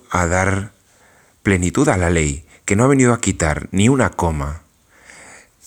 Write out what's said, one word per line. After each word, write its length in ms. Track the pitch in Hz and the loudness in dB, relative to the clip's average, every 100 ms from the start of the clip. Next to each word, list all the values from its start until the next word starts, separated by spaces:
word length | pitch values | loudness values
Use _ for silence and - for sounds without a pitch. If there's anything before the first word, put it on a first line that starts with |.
| _ | _
a 160 | 90 87 | -2 0
dar 480 | 90 95 98 107 _ _ _ _ _ _ _ | 0 0 -2 -6 _ _ _ _ _ _ _
plenitud 440 | - 95 87 101 151 | -2 0 0 0 0
a 80 | 101 | 0
la 120 | 87 | 0
ley, 380 | 85 76 71 - - - | 0 0 -4 -12 -16 -2
que 100 | 101 | 2
no 80 | |
ha 40 | 127 | 2
venido 260 | 139 123 | 4 2
a 80 | 113 | 2
quitar 480 | - 92 80 73 - | -2 -2 -2 -4 -4
ni 160 | 92 107 | 0 2
una 220 | 135 98 | 2 0
coma. 540 | - 85 76 71 78 _ _ _ _ - - - - _ _ | 0 -2 -2 -6 -10 _ _ _ _ -20 -20 -20 -20 _ _